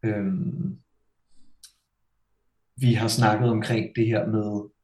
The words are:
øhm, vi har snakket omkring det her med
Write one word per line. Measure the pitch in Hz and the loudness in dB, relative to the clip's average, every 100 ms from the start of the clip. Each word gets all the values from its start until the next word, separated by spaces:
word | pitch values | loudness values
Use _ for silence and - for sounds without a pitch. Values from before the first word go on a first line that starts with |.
øhm, | 113 104 98 92 - - 180 - _ _ _ _ _ - - - - _ _ _ _ _ _ _ _ _ _ - | -2 -2 -2 -2 -4 -4 -6 -8 _ _ _ _ _ -20 -20 -20 -20 _ _ _ _ _ _ _ _ _ _ 0
vi | 127 | 2
har | 107 110 | 4 2
snakket | 120 113 107 120 | 2 2 4 2
omkring | 110 104 113 95 - | 0 0 -2 -2 0
det | 113 | 0
her | 110 98 | 2 0
med | 107 104 104 104 _ | -2 -2 -4 -8 _